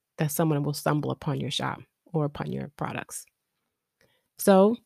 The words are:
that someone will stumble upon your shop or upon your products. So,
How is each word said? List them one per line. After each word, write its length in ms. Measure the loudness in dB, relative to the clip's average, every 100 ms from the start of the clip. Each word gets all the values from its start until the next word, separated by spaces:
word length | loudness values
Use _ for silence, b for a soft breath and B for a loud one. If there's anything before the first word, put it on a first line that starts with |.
| _ -4
that 120 | -2
someone 320 | 2 2 2
will 120 | 0
stumble 360 | -2 0 0 -2
upon 300 | -4 -4 -4
your 100 | -4
shop 300 | -4 -4 -6 -14 _ _
or 140 | -2 -2
upon 260 | -4 -6
your 180 | -6 -8 -8
products. 480 | -8 -8 -10 -14 -16 _ _ _ _ _ _ _ _ _ _ 0
So, 380 | 6 6 6 2